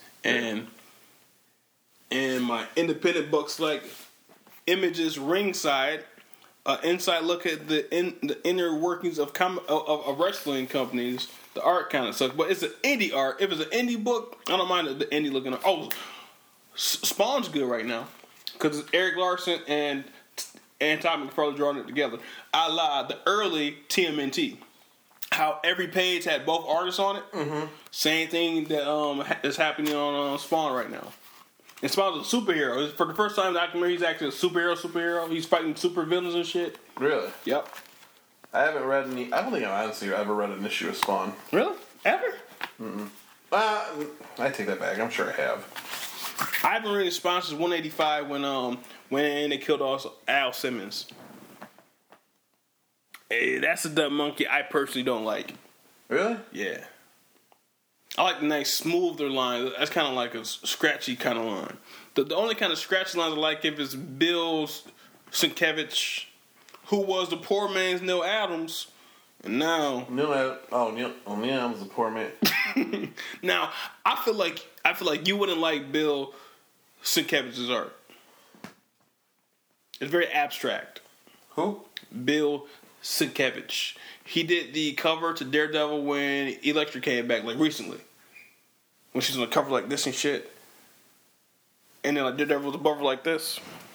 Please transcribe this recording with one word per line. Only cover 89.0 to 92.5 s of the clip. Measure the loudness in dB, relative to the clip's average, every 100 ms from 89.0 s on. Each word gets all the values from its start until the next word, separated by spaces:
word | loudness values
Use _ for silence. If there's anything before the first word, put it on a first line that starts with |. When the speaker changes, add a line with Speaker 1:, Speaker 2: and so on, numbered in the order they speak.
| _
Speaker 2:
When | -2
she's | -2 0
on |
the | 0
cover | 0 2
like | 0 0
this | -2 -2
and |
shit. | -2 -2 -2 -6 -20 -20 -20 -20 _ _ _ _ _ _ _ _ _ _ _
And | 0 2
then, |
like, | 0 0
Daredevil | 2